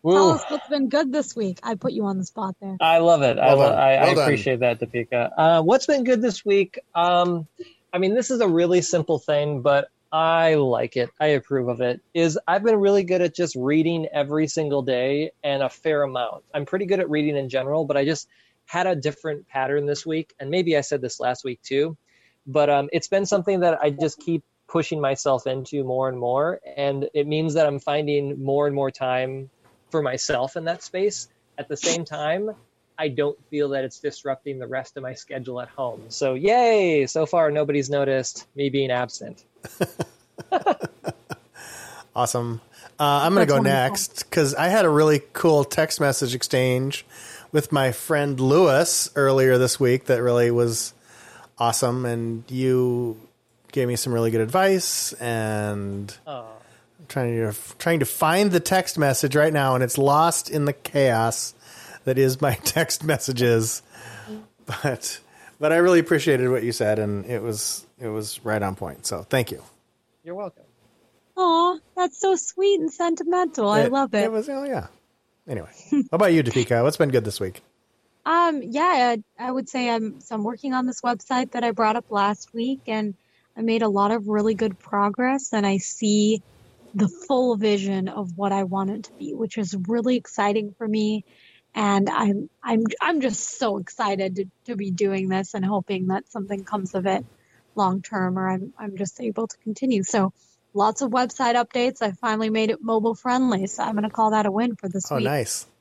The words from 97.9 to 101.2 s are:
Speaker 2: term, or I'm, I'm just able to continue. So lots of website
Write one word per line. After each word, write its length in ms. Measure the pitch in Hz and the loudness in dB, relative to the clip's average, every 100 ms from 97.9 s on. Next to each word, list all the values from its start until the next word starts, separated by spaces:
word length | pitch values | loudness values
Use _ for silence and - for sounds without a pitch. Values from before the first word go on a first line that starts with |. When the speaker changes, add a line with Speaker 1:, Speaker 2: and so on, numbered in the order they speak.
| 190 | 0
Speaker 2:
term, 340 | - 208 185 185 | -4 -4 -2 -2
or 100 | 185 | -2
I'm, 240 | 185 196 - | -4 -8 -12
I'm 180 | 214 190 | -14 -8
just 240 | 196 - | -8 -6
able 280 | 240 214 226 | -6 -4 -8
to 100 | - | -8
continue. 400 | 220 208 269 214 | -10 -4 0 0
So 280 | 190 220 190 _ _ _ _ 202 | 0 0 0 _ _ _ _ 0
lots 260 | 208 220 | 0 0
of 80 | 269 | -2
website 460 | 247 | 0